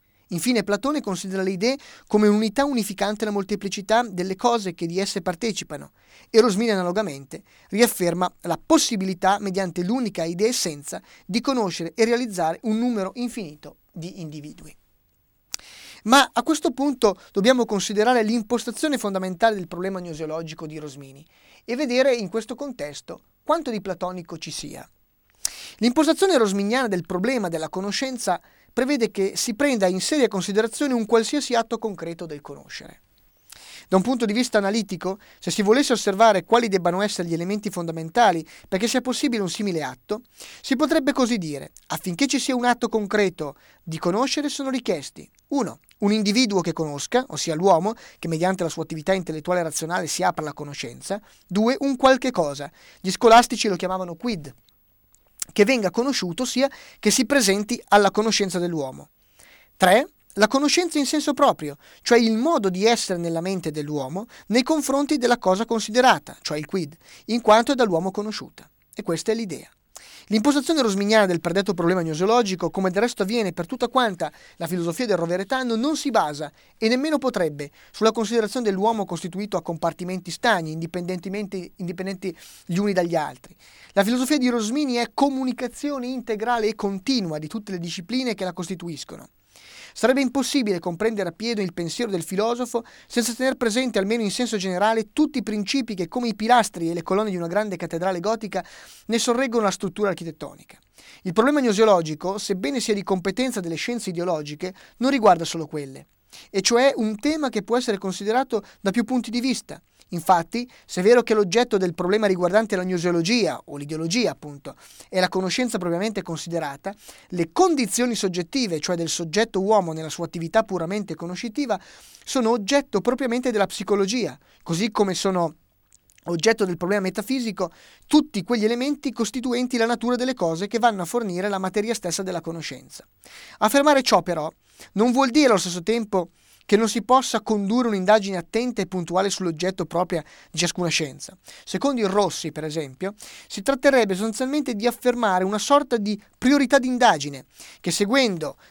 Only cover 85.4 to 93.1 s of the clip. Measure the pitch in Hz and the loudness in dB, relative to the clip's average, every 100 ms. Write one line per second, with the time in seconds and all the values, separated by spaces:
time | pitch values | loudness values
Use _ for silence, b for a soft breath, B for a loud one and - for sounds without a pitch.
85.4 | 254 - 247 - 294 277 247 254 247 214 | -4 -4 -8 -6 -6 -6 -6 -8 -6 -4
86.4 | 220 240 214 220 202 196 226 262 175 151 | 0 0 0 -2 -4 -4 -2 -2 -2 -6
87.4 | 156 226 208 190 170 170 170 254 254 - | -8 -10 -8 -8 -8 -10 -6 -4 -4 -4
88.4 | 185 180 170 175 175 143 - - - _ | -6 -6 -8 -8 -8 -10 -12 -16 -18 _
89.4 | B B B B B - 226 262 262 277 | B B B B B 0 2 4 2 0
90.4 | 262 285 214 180 175 170 220 208 175 - | 0 0 0 0 -2 -2 -2 0 -4 -4
91.4 | 226 220 185 170 170 - 233 185 165 185 | -4 -2 -2 -4 -6 -4 -2 -2 -2 -2
92.4 | 226 240 247 233 B B B | 0 0 -2 -4 B B B